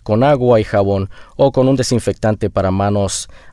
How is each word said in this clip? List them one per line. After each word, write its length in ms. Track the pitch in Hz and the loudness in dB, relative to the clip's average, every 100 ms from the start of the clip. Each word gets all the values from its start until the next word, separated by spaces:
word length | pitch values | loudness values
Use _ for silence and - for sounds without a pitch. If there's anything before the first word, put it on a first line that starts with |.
con 200 | - 107 | -4 0
agua 360 | 135 143 123 117 | 2 2 4 2
y 60 | 107 | 2
jabón 440 | 104 98 98 98 - - - | 0 0 0 -4 -10 -12 0
o 160 | 139 | 0
con 160 | 131 131 | 2 2
un 80 | 135 | 2
desinfectante 720 | 123 120 107 98 110 107 104 | 0 -2 -2 -2 -2 -2 -2
para 200 | 98 95 | -2 -2
manos 600 | 95 101 101 98 - - - - | 0 0 0 -2 -6 -12 -18 -8